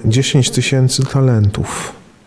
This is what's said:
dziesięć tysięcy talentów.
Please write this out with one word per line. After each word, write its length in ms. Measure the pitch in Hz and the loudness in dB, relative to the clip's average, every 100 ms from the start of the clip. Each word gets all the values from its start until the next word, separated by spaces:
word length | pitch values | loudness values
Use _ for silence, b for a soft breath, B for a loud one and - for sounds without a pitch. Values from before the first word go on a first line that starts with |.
| 110 | 0
dziesięć 440 | 120 131 143 123 | 0 2 2 2
tysięcy 560 | - - 135 131 - 131 | 0 0 2 2 0 -2
talentów. 880 | 139 131 113 101 - - - - - - _ | 2 2 2 2 0 -6 -8 -12 -14 -20 _